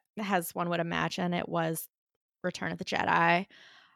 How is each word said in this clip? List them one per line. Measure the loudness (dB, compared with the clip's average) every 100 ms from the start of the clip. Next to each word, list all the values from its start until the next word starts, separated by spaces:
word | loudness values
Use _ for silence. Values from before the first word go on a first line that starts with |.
| _ -8
as | 0 0 0
one | -4 -2
would | 0
imagine, | 0 0 -2 -2 -2
it | -2 -2
was | -2 0 -2 -8 _ _ _ _ _
Return | -6 -4 -6
of | -4
the |
Jedi. | -2 0 2 4 6 4 0 -12 -20 -20 -20